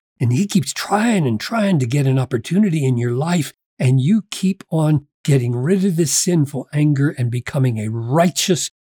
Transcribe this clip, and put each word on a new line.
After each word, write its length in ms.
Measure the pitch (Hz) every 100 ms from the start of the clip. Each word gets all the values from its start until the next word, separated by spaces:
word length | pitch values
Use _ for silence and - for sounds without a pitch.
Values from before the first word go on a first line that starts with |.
| _ _
And 140 | 120
he 140 | 123 202
keeps 260 | 185 135
trying 540 | - - 202 233 208 135
and 120 | 110
trying 400 | - 233 202 170
to 60 | 123
get 200 | 143 135
an 120 | 131
opportunity 680 | 127 120 - 180 214 160
in 120 | 131 120
your 160 | 120
life, 400 | 123 160 175 139 - _ -
and 220 | 127 131
you 240 | 135 220 -
keep 340 | - 190 196 -
on 360 | 165 156 151 - _
getting 320 | - 139 120
rid 300 | 120 139 196
of 120 | 196 165
this 160 | 156
sinful 540 | - - 175 139 127 -
anger 380 | 147 151 139 143
and 200 | - 120
becoming 480 | 120 - 143 131 110
a 120 | 107
righteous 800 | 113 117 151 175 - - 175 - -